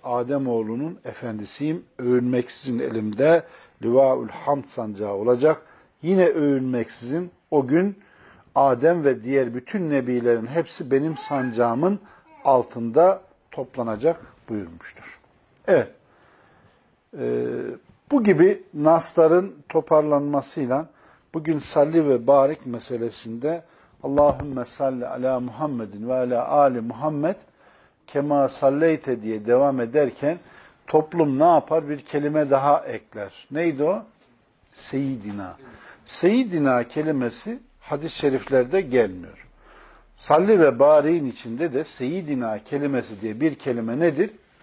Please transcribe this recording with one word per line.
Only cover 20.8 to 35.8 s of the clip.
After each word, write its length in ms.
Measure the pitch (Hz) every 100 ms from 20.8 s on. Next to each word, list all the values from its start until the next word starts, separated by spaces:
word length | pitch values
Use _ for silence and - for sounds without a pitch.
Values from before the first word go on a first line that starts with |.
| 156 _ _ _ _
bugün 240 | 165 156 151
salli 500 | - 156 147 165 147
ve 180 | 127 117
barik 400 | 139 139 156 131
meselesinde 960 | 117 - 120 117 - 113 117 143 170 - _ _ _
"Allahümme 640 | 139 143 147 131 147 131
salli 420 | 120 - 139 127 120
ala 340 | 127 127 131
Muhammedin 680 | 123 107 151 123 107 101 117
ve 60 |
ala 340 | 127 123 120 127
ali 320 | 147 143 123
Muhammed 560 | 113 117 151 147 156 208 _ _ _ _ _ _ _
kema 420 | 143 147 143 135
salleyte" 760 | - 135 143 165 156 143 117
diye 240 | 107 107 104
devam 340 | 123 143 131
ederken 580 | 117 147 135 - 143 175 _ - - _ -
toplum 520 | 156 156 170 151 135
ne 60 |
yapar? 440 | 165 160 - 165 143
Bir 160 | 147
kelime 460 | - 147 147 151 143
daha 340 | 135 139 143 -
ekler. 600 | 110 _ 107 98 - -
Neydi 340 | 147 170 135
o? 180 | 151 214 220 _ _ _ _ _ _
Seyyidina. 840 | _ - 135 139 127 104 101 92 87 - -